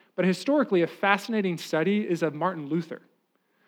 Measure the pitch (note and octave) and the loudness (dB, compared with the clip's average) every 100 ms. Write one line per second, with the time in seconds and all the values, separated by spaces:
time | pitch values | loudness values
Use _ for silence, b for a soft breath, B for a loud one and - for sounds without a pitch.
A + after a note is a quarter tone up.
0 | b - F3+ F3+ - C#4+ B3 F#3 E3 - | b 0 0 2 2 2 4 2 2 0
1 | G3+ G3+ - A3 F#3+ E3 - D#3 E3+ G#3 | 2 2 0 -2 0 -2 -2 0 2 0
2 | G#3+ E3+ E3 D3 F3 E3+ C#3+ D#3+ E3 - | 0 -2 -2 -2 -4 -4 -4 -4 -4 -12
3 | _ _ _ _ _ _ | _ _ _ _ _ _